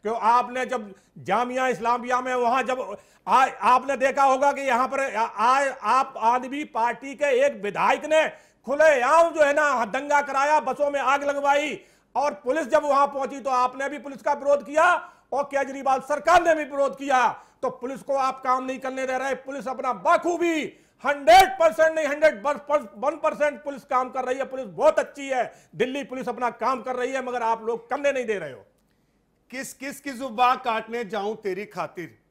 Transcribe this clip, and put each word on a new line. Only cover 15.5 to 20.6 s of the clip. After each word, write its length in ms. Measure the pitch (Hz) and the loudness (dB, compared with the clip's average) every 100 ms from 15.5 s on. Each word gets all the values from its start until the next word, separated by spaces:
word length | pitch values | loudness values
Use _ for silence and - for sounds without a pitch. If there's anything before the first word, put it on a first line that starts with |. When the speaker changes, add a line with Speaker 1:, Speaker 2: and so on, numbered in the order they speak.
| 277 262 269 269 262 | -4 -4 -4 -2 -2
Speaker 1:
सरकार 440 | 269 294 294 349 | -2 -2 4 4
ने 120 | 339 311 | 6 0
भी 80 | |
विरोध 340 | 294 285 277 - | -2 -2 -2 -2
किया। 460 | 277 254 226 - - _ | 0 2 2 -2 -18 _
तो 80 | 254 | -8
पुलिस 320 | 247 247 262 | -6 -10 -10
को 140 | - 277 | -4 -2
आप 280 | 262 262 | -2 -2
काम 200 | 262 254 | -2 -2
नहीं 160 | 262 262 | -2 -8
करने 280 | 262 262 262 | -8 -6 -4
दे 100 | 254 | -4
रहे, 160 | 269 | -4
पुलिस 340 | 262 262 277 240 | -6 -8 -10 -8
अपना 260 | 262 262 | -6 -4
बखूबी 920 | 220 240 339 339 339 339 320 | -2 2 2 2 0 0 -2